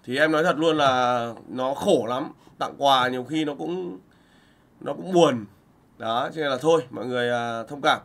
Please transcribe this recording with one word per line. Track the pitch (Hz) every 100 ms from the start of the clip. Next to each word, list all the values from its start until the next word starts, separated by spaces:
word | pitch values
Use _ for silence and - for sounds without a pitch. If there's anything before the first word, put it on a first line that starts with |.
| -
Thì | 131
em | 156
nói | 156
thật | 165 135
luôn | 160 156
là | 139 127 123 123 117 110 -
nó | 123 131
khổ | 139 196 151 110
lắm. | 127 156 - _ _
Tặng | 139 -
quà | 139 131 127
nhiều | 127
khi | 127 156 147
nó | 139
cũng, | 160 180 180 180 _ _ _ _ _ _ _ _
nó | 135
cũng | 143 170
buồn. | 175 156 120 104 _ _ _ _ _
Đó, | 113 117 151 160
cho |
nên | 147
là | 127
thôi, | 151 165 -
mọi | 113 120
người, | 123 120
à, | 120 117 113
thông | 113 143
cảm. | 151 120